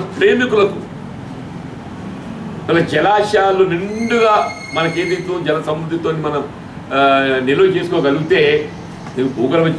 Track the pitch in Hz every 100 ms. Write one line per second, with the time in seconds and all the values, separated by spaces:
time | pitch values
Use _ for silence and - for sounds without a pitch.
0 | - - 202 240 247 214 196 - - -
1 | - - - - - - - - - -
2 | - - - - - - - 165 160 151
3 | 180 208 208 208 196 190 185 170 196 214
4 | 233 233 220 214 - - - 156 165 170
5 | 175 175 180 175 156 156 151 156 160 165
6 | 165 160 151 143 - - - - - 135
7 | 139 135 135 131 127 151 190 165 - 160
8 | 139 151 160 175 147 147 - - - -
9 | - 127 131 110 131 165 165